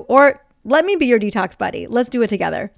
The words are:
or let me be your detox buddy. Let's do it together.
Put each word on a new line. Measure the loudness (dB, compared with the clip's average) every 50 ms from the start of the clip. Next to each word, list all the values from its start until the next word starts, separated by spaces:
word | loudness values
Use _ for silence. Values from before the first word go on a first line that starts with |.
| 0 2
or | 4 6 6 6 4 0 _ _ _ _ -6
let | 0 0 0 2
me | 2 0
be | 0 0
your | 2 2 0
detox | 0 -2 -4 -4 -4 -6 -6 -6
buddy. | -6 -6 -6 -8 -8
Let's | -4 -2 -2 -2 -2
do | -2 -2 -2
it | -2
together. | -2 -2 -4 -4 -4 -6 -8 -10 _